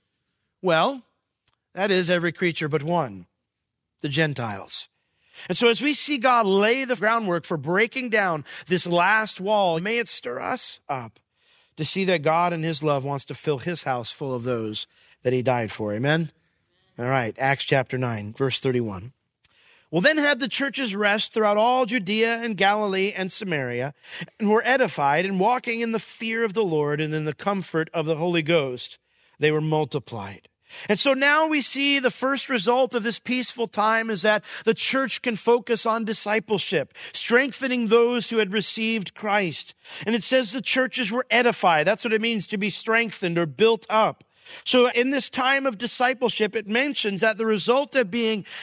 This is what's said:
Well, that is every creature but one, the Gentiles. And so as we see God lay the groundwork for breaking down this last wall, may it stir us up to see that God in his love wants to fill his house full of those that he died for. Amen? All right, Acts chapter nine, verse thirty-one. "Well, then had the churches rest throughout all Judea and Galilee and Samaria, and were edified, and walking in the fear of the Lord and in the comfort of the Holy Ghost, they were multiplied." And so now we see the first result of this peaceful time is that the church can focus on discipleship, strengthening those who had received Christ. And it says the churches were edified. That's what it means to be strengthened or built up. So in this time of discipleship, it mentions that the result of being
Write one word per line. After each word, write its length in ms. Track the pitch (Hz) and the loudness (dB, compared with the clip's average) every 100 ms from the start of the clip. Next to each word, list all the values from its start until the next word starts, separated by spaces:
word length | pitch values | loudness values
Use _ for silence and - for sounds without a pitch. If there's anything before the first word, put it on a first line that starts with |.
| _ _ _ _ _ _ | _ _ _ _ _ _
Well, 400 | 185 160 202 269 - _ _ _ _ _ _ | 0 2 2 -2 -12 _ _ _ _ _ _
that 160 | 180 202 | -4 0
is 180 | 185 170 | 2 2
every 240 | 175 170 | 2 0
creature 380 | - 180 151 156 | -2 -2 -2 -2
but 140 | 147 | -2
one, 420 | 147 175 131 95 87 _ _ _ _ _ _ _ | 0 -2 -2 -8 -18 _ _ _ _ _ _ _
the 80 | 151 | -4
Gentiles. 800 | 139 156 131 117 98 - - - _ _ _ _ - - | 0 0 -2 -6 -8 -10 -12 -12 _ _ _ _ -12 -6
And 120 | 180 | 0
so 100 | 233 | 2
as 140 | 226 | 2
we 100 | 285 | 0
see 240 | 277 - 285 | -2 -2 0
God 300 | 254 240 202 | 2 4 4
lay 400 | 196 214 254 254 | 4 4 2 -2
the 100 | 220 | -2
groundwork 480 | 208 233 208 170 | 0 0 0 -2
for 140 | - 160 | -2 -6
breaking 500 | 143 180 226 254 247 | 0 0 0 -2 -2
down 380 | 214 190 156 - - - | 0 0 -2 -6 -14 -4
this 200 | 185 175 | -2 0
last 560 | 175 180 220 214 - | 2 4 2 0 -4
wall, 360 | 185 214 185 165 | 0 2 2 0
may 180 | 196 233 | -2 -4
it 100 | - | -4
stir 320 | - 127 123 | -8 -8 -6
us 400 | 175 254 - - - | -6 -6 -8 -10 -8
up 320 | 135 117 - _ _ _ _ _ - | -8 -8 -16 _ _ _ _ _ -8
to 80 | |
see 220 | 151 190 185 | -4 0 2
that 160 | 175 | 2
God 320 | 147 165 175 | 4 2 2
in 80 | 170 | 0
his 200 | 160 151 | -2 -2
love 220 | 151 139 | 0 0
wants 220 | 139 139 - | -2 -4 -6
to 80 | |
fill 240 | 139 - 139 | -6 -4 -4
his 240 | 135 165 | -4 -6
house 280 | - 127 113 | -4 -4 -6
full 220 | - 139 | -8 -6
of 100 | 123 | -4
those 420 | 120 120 110 107 - _ _ _ | -2 -2 -4 -6 -10 _ _ _
that 100 | 127 | 0
he 80 | 127 | 0
died 300 | 123 123 110 | 2 0 -2
for. 240 | - 104 | -4 -4
Amen? 380 | 104 139 160 160 - _ _ _ _ _ - | -2 0 0 -2 -10 _ _ _ _ _ -8
All 60 | |
right, 280 | 123 135 113 - | -2 0 -2 0
Acts 240 | 135 139 | 0 2
chapter 340 | - 139 123 127 | 2 2 2 -2
nine, 360 | 127 113 104 | -2 -4 -6
verse 260 | 110 135 - | -4 -2 0
thirty-one. 540 | 135 123 113 95 117 - _ _ _ _ _ _ _ | 0 0 -2 -6 -12 -18 _ _ _ _ _ _ _
"Well, 120 | 160 | 2
then 180 | 254 311 | 4 4
had 220 | 285 285 | 2 2
the 80 | 247 | -2
churches 480 | - 277 269 247 196 | -2 -4 -4 -4 0
rest 360 | 208 208 - | 2 2 0
throughout 240 | 226 208 208 | 0 2 4
all 300 | 233 254 247 | 4 2 2
Judea 520 | 240 180 214 226 233 | -2 0 0 0 0
and 180 | 233 190 | -4 2
Galilee 560 | 196 208 208 190 196 190 | 2 2 0 0 -2 -2
and 140 | 185 | -6
Samaria, 640 | - 196 151 127 120 135 - - - 170 - | -6 -4 -4 -2 -4 -6 -8 -16 -14 -14 -4
and 100 | 208 | 2
were 140 | 220 | 2
edified, 600 | 226 262 214 165 139 151 | 4 2 0 0 2 2
and 140 | 190 190 | 0 0
walking 400 | 208 247 240 226 | 2 0 -2 -4
in 140 | 233 | -4
the 80 | 226 | -4
fear 420 | - - 226 226 | -8 -10 -6 -2
of 120 | 226 | -2
the 100 | 190 | 0
Lord 360 | 196 156 147 147 | 0 2 0 0
and 140 | 156 | -2
in 100 | 156 | -2
the 100 | 151 | -4
comfort 540 | - 196 202 - 160 160 | -4 -2 -2 -2 -2 -2
of 100 | 170 | -2
the 120 | 156 151 | -2 -2
Holy 260 | 175 170 | 0 0
Ghost, 560 | 151 170 135 123 - - _ _ _ - | 2 2 0 -4 -10 -14 _ _ _ 0
they 140 | 151 | 2
were 80 | 151 | 2
multiplied." 880 | 156 156 151 147 - 117 101 104 _ _ _ - - | 2 0 0 -4 -6 -10 -10 -14 _ _ _ -8 -2
And 100 | 208 | 2
so 140 | 285 | 2
now 340 | 269 277 302 320 | 4 4 4 4
we 140 | 302 | 2
see 400 | 233 262 285 277 | 0 0 2 2
the 100 | 254 | 0
first 380 | - 262 269 - | 0 -2 -2 0
result 440 | 247 180 247 254 | 0 2 2 2
of 120 | 247 | 0
this 160 | 220 - | -2 -4
peaceful 480 | - 247 247 - 226 | -2 -2 -2 -4 -4
time 420 | - 214 226 226 | 0 2 2 0
is 120 | 202 | 0
that 200 | 208 214 - - | 2 2 0 -4
the 100 | 226 | -2
church 480 | - - 254 262 - | 0 0 0 -2 -4
can 140 | 254 214 | -4 -2
focus 500 | - 240 240 226 233 | 2 2 2 -2 0
on 180 | 226 | -2
discipleship, 920 | 220 220 208 214 - 202 - 170 127 - - | -2 -4 -2 -2 0 -2 0 -2 -2 -8 -12
strengthening 720 | - - 233 269 - 262 247 220 | -8 2 2 2 -2 -2 -2 4
those 440 | 233 233 247 - | 4 4 2 0
who 80 | 226 | 0
had 140 | 202 | 0
received 600 | 208 - - 220 226 175 | 0 -2 -2 -2 -2 -6
Christ. 640 | - 214 208 185 135 - - - - | -8 -2 0 0 -4 -10 -18 -20 -8
And 120 | 202 226 | -2 -2
it 80 | |
says 260 | - 262 220 | 2 2 2
the 100 | 247 | -4
churches 520 | - 254 254 254 208 | -2 0 0 -2 -2
were 160 | 240 - | -2 0
edified. 560 | 226 240 196 190 156 151 | 2 4 4 4 4 4
That's 160 | 220 | 2
what 100 | 226 | 0
it 80 | 220 | 0
means 280 | 226 226 - | 0 -2 -2
to 100 | 208 | -2
be 120 | 202 | -2
strengthened 680 | - - 226 226 - 180 170 | -2 0 0 0 -2 -2 0
or 80 | 165 | -2
built 400 | 131 220 226 - | 2 4 2 0
up. 360 | 214 196 - _ _ - - | 2 2 0 _ _ -20 -12
So 260 | - 247 247 | 2 4 4
in 200 | 233 254 | 4 0
this 200 | 277 - | 0 -2
time 360 | - 254 269 269 | 0 2 2 0
of 120 | 196 | -2
discipleship, 800 | 233 - 247 262 240 - 214 226 | -4 0 0 2 -2 0 -2 -2
it 100 | 208 | -2
mentions 540 | 226 285 - 214 190 | 0 0 -2 -2 0
that 180 | 220 208 | 2 2
the 80 | 226 | 0
result 480 | 214 185 254 285 | 0 2 2 2
of 160 | 269 208 | 0 0
being 340 | 233 220 214 - - | 0 -2 -2 -6 -12